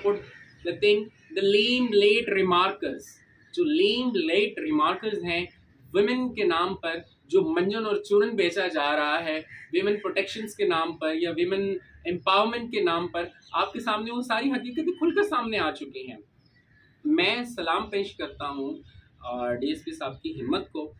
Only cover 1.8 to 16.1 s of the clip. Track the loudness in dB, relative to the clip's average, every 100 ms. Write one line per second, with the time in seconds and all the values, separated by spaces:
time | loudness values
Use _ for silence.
1.8 | 4 6 6 4 2 2 4 4 2 0
2.8 | -6 -6 -12 -20 _ _ _ -2 2 4
3.8 | 4 2 0 -2 2 2 0 -2 -2 2
4.8 | 2 0 -4 -4 -4 -4 -4 -12 _ _
5.8 | -2 0 2 0 -2 0 0 2 0 -2
6.8 | -6 -6 -10 _ _ 2 4 2 0 0
7.8 | -2 -2 2 4 4 2 0 0 -2 0
8.8 | 0 2 2 0 -2 -6 -8 -18 -4 0
9.8 | 2 0 -2 -2 -4 -6 -10 -2 0 2
10.8 | -2 -2 -4 -2 -2 0 0 0 -2 -4
11.8 | -8 -10 -6 -2 2 4 4 -2 -4 0
12.8 | 0 0 -2 -4 -8 -10 -6 -2 -2 -4
13.8 | -4 -4 -4 -6 -2 -2 0 -2 -4 -4
14.8 | -4 0 0 2 0 0 -2 -2 -2 -4
15.8 | -12 -12 -14